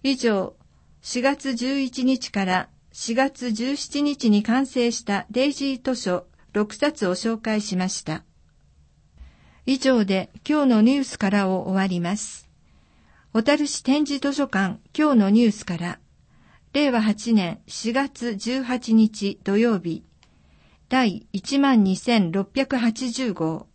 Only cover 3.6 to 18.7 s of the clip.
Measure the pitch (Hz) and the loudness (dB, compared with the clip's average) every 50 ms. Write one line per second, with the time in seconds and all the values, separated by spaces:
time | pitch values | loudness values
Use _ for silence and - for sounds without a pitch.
3.6 | 240 262 285 285 - - - 285 294 294 285 - - 220 208 208 208 - 226 262 | -2 -4 -4 -6 -8 -6 -4 -2 0 0 -2 0 2 4 4 4 4 2 0 0
4.6 | 269 262 - 254 240 240 233 - - - 202 196 - - 208 247 269 294 285 - | 0 -2 -2 0 0 0 -2 -4 -4 -4 -4 -4 -4 -4 -2 0 0 0 0 -2
5.6 | 277 277 269 247 _ 262 254 247 - 190 180 - - _ _ _ _ _ - 208 | -4 -4 -6 -4 _ -4 -4 -4 -2 -4 -4 -4 -6 _ _ _ _ _ -2 -2
6.6 | 208 208 - - 294 294 302 - 214 180 180 185 - 226 226 220 - 220 220 214 | -2 -2 -2 -2 -2 -2 0 -2 -2 -2 -2 -2 -2 -4 -4 -4 -4 -2 -2 -2
7.6 | 208 - 185 180 185 185 - - - - 156 - _ _ _ _ _ _ _ _ | -2 -2 -2 -2 -2 -2 -4 -8 -8 -8 -8 -8 _ _ _ _ _ _ _ _
8.6 | _ _ _ _ _ _ _ _ _ _ _ - - - _ _ _ - _ _ | _ _ _ _ _ _ _ _ _ _ _ -20 -20 -20 _ _ _ -20 _ _
9.6 | _ 247 269 262 - 269 254 233 208 190 190 190 - - _ - _ - 302 302 | _ -2 -2 2 2 2 4 4 2 2 0 -2 -2 -6 _ -14 _ -2 0 2
10.6 | 285 262 233 214 214 240 269 285 262 - - - 214 196 202 202 196 185 185 185 | 4 4 4 6 6 4 4 2 -2 -4 -4 -2 -2 0 2 2 2 0 -2 -2
11.6 | - - 190 190 190 190 180 175 170 175 202 214 - - - - _ _ _ _ | -2 -2 -2 -2 -2 -2 -2 -4 -4 -4 -4 -6 -8 -12 -14 -18 _ _ _ _
12.6 | _ _ _ _ _ _ _ _ _ _ _ _ _ _ - 220 220 285 294 294 | _ _ _ _ _ _ _ _ _ _ _ _ _ _ -2 0 2 4 2 2
13.6 | 294 277 - - - 262 269 302 302 285 285 269 - 285 277 294 277 269 - 190 | 0 -4 -4 -6 0 0 2 2 2 -2 -2 -4 -2 -2 0 -2 -2 -2 0 -2
14.6 | 196 185 - - _ _ _ - 302 302 277 226 202 196 208 226 240 226 202 - | -2 -2 -4 -8 _ _ _ 0 2 4 4 4 4 6 4 4 4 4 2 -2
15.6 | - - 175 165 170 175 - - _ _ _ _ _ _ _ _ _ _ _ _ | -8 -10 -8 -6 -6 -8 -10 -12 _ _ _ _ _ _ _ _ _ _ _ _
16.6 | _ _ - 277 294 277 247 226 220 220 202 208 - 233 226 208 185 170 - - | _ _ 0 2 2 2 2 2 2 2 0 0 0 2 2 2 2 0 -6 -10
17.6 | _ - - - - 220 233 269 277 269 _ - 233 240 214 196 - 233 254 269 | _ -16 -14 -6 -6 -2 -2 -2 -2 -2 _ -8 -6 -6 -6 -6 -4 -4 -4 -4
18.6 | 262 240 | -2 -4